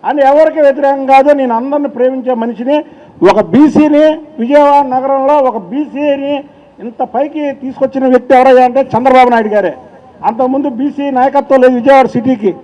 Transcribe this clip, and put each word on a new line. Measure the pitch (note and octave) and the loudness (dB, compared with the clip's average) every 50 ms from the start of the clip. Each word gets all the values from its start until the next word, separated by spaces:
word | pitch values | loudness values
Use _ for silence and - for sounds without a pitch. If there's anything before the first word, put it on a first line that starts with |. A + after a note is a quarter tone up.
| - G3 | -6 -4
అని | C4+ D4 C4+ C4 | -2 0 2 2
ఎవరికి | C#4+ D4+ D#4+ D#4 D#4 D#4+ D4 | 4 4 2 2 2 2 2
వ్యతిరేకం | C#4 C4+ D4 C#4 C#4 C#4 C#4 C4+ B3+ | 2 2 0 -2 -2 -2 -2 0 2
కాదు. | C4+ C4+ C4+ D4 D4 C#4 | 4 4 4 4 2 2
నేను | C4+ B3 A#3 A3+ | 0 -2 -2 -4
అందరిని | B3 C#4 C#4+ D4 C#4+ C#4+ - | -4 -4 -4 -4 -6 -6 -4
ప్రేమించే | A#3 B3 B3+ C4 C4 A3+ B3+ B3+ A#3 | -2 -2 -2 -2 -4 -6 -4 -4 -4
మనిషిని, | A3+ A#3 A#3 F#3 A#3+ B3+ D4 D4+ D4 - - - - - _ - E3+ F#3+ | -4 -8 -8 -8 -4 -2 -2 -2 -4 -8 -20 -20 -20 -20 _ 0 0 2
ఒక | G#3 G#3+ G3+ E3 | 2 2 -2 0
బీసీని | E3+ B3+ D4+ D4 - D4 D4+ D4+ D4 D4 D#4 D#4 D#4 D#4+ D#4 - - - | 2 4 4 4 4 2 2 2 2 4 2 2 0 -2 -10 -18 -10 -8
విజయవాడ | A#3 A#3+ C#4+ D4 D4 C#4+ C#4+ C#4+ C#4+ C4 B3+ | -4 2 2 4 4 4 4 2 2 0 -4
నగరంలో | C4 C4 C4+ C4+ C4+ C4 C#4 D4 D4 C4+ C4 | -4 -2 -2 -2 0 0 0 0 2 0 0
ఒక | A3 A3+ F#3 E3+ | -2 -6 -10 -8
బీసీని | G#3+ C#4+ D4+ A#3 G3 C#4 D4 D4 C#4 C#4 C#4 C#4 D4 C#4 C#4+ - _ _ _ _ _ - | -8 -8 -8 -8 -8 -4 -2 -2 -2 -2 -4 -6 -6 -8 -8 -14 _ _ _ _ _ -16
ఇంత | F#3+ A#3+ A3+ - C4 - - | -16 -16 -8 -8 -10 -6 -4
పైకి | A#3+ C#4+ D4+ D4 D#4 D4 C#4+ C4+ C#4 | -6 -6 -4 -6 -6 -6 -6 -8 -8
తీసుకొచ్చిన | B3+ C4+ B3 - C4+ C4+ C4+ C4+ C4 C4 B3+ | -12 -14 -6 -6 -6 -4 -4 -2 0 0 0
వ్యక్తి | B3 B3 - C4+ B3+ | 0 2 2 2 4
ఎవరయ్యా | B3+ C4 B3+ B3+ B3+ B3 | 4 4 4 4 4 2
అంటే | A#3+ C4+ C4+ - - | 0 -2 -4 -2 -4
చంద్రబాబు | - B3+ C4 B3+ B3+ B3+ B3 A#3+ | -2 0 2 4 4 4 4 2
నాయుడు | A3+ A3 G#3+ G#3 | 0 -2 0 -2
గారే. | G#3 F#3+ E3+ C3+ - - - - - - - _ - D#3+ G3 | -2 -2 -2 -6 -8 -18 -20 -20 -20 -20 -20 _ -6 -6 -6
అంతకుముందు | A3+ A3 C4 B3+ C4 C#4 C#4+ D4 A#3+ A3 | -2 -2 -4 -2 -2 -4 -4 -6 -6 -4
బీసీ | C#4 C#4+ - C#4 C#4+ C#4+ C4 | -6 -6 -6 -6 -6 -4 -2
నాయకత్వం | B3+ B3+ C4+ C4+ C#4 C#4 - C4+ C4 B3 | 0 0 0 0 -2 0 0 2 2 4
లేదు | B3+ B3+ B3 | 2 2 2
విజయవాడ | A3+ C4+ C#4 C4+ B3+ - - | 2 4 4 4 4 2 -2
సిటీకి. | B3 A3 B3+ C4 G#3+ G#3+ F#3+ E3 - | -4 -2 -2 -4 -2 -2 -4 -6 -6